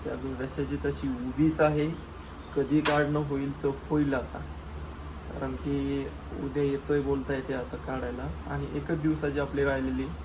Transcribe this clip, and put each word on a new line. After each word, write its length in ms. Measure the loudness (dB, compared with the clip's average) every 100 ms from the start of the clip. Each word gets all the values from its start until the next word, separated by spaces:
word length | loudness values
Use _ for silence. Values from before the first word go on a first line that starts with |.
ती 60 | -4
अजून 240 | -4 -4
जशाची 420 | -4 -4 -2 -2 0
तशी 320 | -2 0 -2
उभीच 520 | -2 -2 4 4 6
आहे. 520 | 4 6 0 -2 -8 -12 -12 -12 -4 -2
कधी 240 | 4 4
काढणं 380 | 6 4 4 2
होईल 440 | 2 0 -2 0
तर 80 | 0 0 2
होईल 240 | 4 4
आता, 240 | 2 -2 -8 -8 -10 -10 -10 -10 -10 -10 -10 -8
कारण 220 | -4 -4
की 540 | -2 0 0 2 -2 -4 -8 -10 -6
उद्या 220 | -2 2
येतोय 380 | 2 2 2 2
बोलता 340 | 4 0 0
येते 200 | -2 0
आता 220 | -4 -4 -6
काढायला 460 | -4 -4 -4 -4 -6 -6 -4
आणि 200 | -4 -2
एकच 260 | -4 -2 2
दिवसाची 400 | 2 2 0 0
आपली 240 | 0 2
राहिलेली. 400 | 2 2 0 0 -2 -6